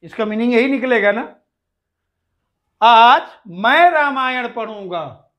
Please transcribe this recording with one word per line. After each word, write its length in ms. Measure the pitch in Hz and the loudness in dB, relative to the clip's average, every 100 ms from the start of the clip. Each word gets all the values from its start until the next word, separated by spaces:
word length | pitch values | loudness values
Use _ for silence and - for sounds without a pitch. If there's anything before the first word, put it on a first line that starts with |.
इसका 220 | 170 - | -20 -10
मीनिंग 280 | 214 214 240 | -6 -4 -2
यही 140 | 240 254 | 0 0
निकलेगा 440 | 269 254 240 202 | -2 -2 0 0
ना, 220 | 208 269 - _ _ _ _ _ _ _ _ _ _ _ _ _ _ | -2 -6 -16 _ _ _ _ _ _ _ _ _ _ _ _ _ _
आज 420 | 220 233 233 277 - _ _ | 4 6 6 4 0 _ _
मैं 440 | 175 214 285 349 | -6 -2 4 4
रामायण 580 | 320 294 269 262 254 247 | 2 -2 -4 -6 -6 -8
पढ़ूंगा 840 | 240 220 214 196 175 147 113 _ | -10 -12 -12 -12 -10 -12 -16 _